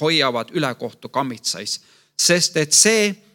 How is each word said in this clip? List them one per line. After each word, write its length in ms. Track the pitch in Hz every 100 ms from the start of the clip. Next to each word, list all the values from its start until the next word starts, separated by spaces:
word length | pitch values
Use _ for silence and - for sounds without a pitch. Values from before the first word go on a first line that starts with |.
hoiavad 520 | 156 160 135 120 113
ülekohtu 560 | 165 139 117 120 - 117
kammitsais. 720 | 127 139 113 - - 104 - _ _ _ -
Sest 420 | - 175 165 160
et 160 | 151 -
see, 380 | 208 220 208 196 _